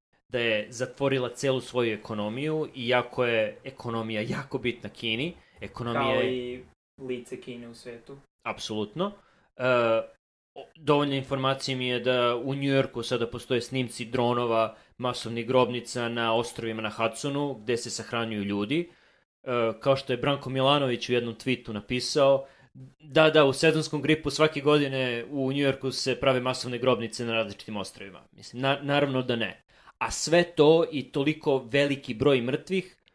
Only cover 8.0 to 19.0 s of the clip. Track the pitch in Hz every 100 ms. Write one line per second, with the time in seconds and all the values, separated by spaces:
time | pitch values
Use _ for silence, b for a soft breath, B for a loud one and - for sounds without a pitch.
8 | - 139 _ _ 117 - - 107 104 151
9 | 196 208 b b b - 127 123 117 113
10 | - _ _ _ _ - 127 - 147 147
11 | 143 139 135 135 131 135 - 131 127 123
12 | 120 127 120 120 135 139 139 135 135 120
13 | 113 123 117 120 - 123 117 131 120 -
14 | 113 123 120 120 120 113 110 - B -
15 | 123 120 117 117 113 127 123 123 113 123
16 | 117 117 117 113 117 - 113 110 110 104
17 | 113 - 147 139 143 120 107 117 117 -
18 | 110 120 113 107 101 101 104 151 170 b